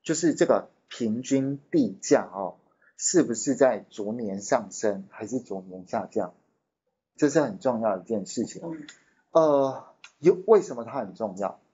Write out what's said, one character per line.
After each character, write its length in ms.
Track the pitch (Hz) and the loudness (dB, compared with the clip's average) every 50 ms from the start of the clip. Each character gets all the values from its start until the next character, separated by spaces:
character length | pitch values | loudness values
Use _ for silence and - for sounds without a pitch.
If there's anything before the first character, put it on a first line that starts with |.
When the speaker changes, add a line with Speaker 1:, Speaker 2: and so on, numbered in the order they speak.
Speaker 1:
就 140 | _ - 160 | _ -4 -4
是 180 | 147 - 165 139 | 2 2 2 4
这 140 | - 175 | 4 4
个 240 | - 120 101 - - _ _ _ _ | 4 4 2 2 -4 _ _ _ _
平 340 | - - 123 113 107 120 123 | -8 -4 -2 -2 -2 -2 -2
均 380 | - 135 135 135 135 143 139 _ _ | 0 0 0 0 0 -4 -6 _ _
地 280 | - 165 131 101 98 - | 0 2 2 2 -2 -8
价 300 | - - 143 123 98 92 - | 2 4 4 4 4 0 -8
哦， 240 | 95 98 90 - _ _ _ _ _ _ _ _ | -6 -6 -6 -8 _ _ _ _ _ _ _ _
是 260 | _ - - - 180 139 | _ -4 2 2 2 2
不 120 | 113 117 | 2 -2
是 200 | 110 - 147 135 | -6 -2 -4 2
在 280 | 120 139 131 117 101 101 _ | 4 4 4 4 0 -6 _
逐 220 | _ - 104 101 110 | _ -8 -6 -6 -4
年 280 | 123 117 104 98 98 | -6 -6 -6 -6 -6
上 300 | 98 - 143 123 107 95 | -4 -2 -2 -2 -2 -4
升 360 | 90 - - 107 98 98 98 - | -12 -4 -2 -2 -2 -2 -8 -14
还 160 | _ - 113 | _ -12 -10
是 140 | 101 120 131 | -6 -6 -6
逐 200 | 120 - 101 95 | -6 -6 -10 -10
年 260 | 92 95 92 92 92 | -10 -12 -16 -16 -12
下 200 | 92 - 113 95 | -6 -6 -6 -6
降？ 280 | 90 - 113 98 87 - _ _ _ _ _ _ _ _ _ _ _ _ _ _ _ _ | -4 -4 -4 -4 -4 -8 _ _ _ _ _ _ _ _ _ _ _ _ _ _ _ _
这 120 | _ - 147 | _ 2 4
是 120 | 139 160 147 | 4 4 2
很 160 | 123 98 92 | 2 -2 -4
重 220 | - 131 123 113 | -2 -2 -2 0
要 160 | 113 110 98 | 0 0 0
的 60 | 92 87 | -2 -4
一 20 | |
件 180 | - 113 104 98 | -4 -4 -4 -4
事 200 | - - - 110 | -6 -6 -6 -6
情。 180 | - - - - | -6 -6 -12 -12
Speaker 2:
嗯。 220 | 165 165 156 - - - _ _ _ _ _ _ _ _ | -12 -12 -12 -14 -18 -20 _ _ _ _ _ _ _ _
Speaker 1:
呃， 520 | 165 160 156 147 139 135 135 127 - - - _ _ - - _ _ | 4 4 6 4 4 2 0 -2 -6 -12 -18 _ _ -20 -20 _ _
有， 200 | 143 165 196 180 - | 4 4 4 4 4
为 160 | - 226 202 170 | 6 6 6 6
什 140 | - 139 | 2 -8
么 80 | 117 117 | -10 -10
它 160 | 117 - 139 | -8 -6 -8
很 120 | 113 98 90 | -8 -8 -6
重 220 | - 113 104 92 | -6 -6 -6 -4
要？ 240 | 95 101 92 - - _ _ | -4 -6 -6 -6 -8 _ _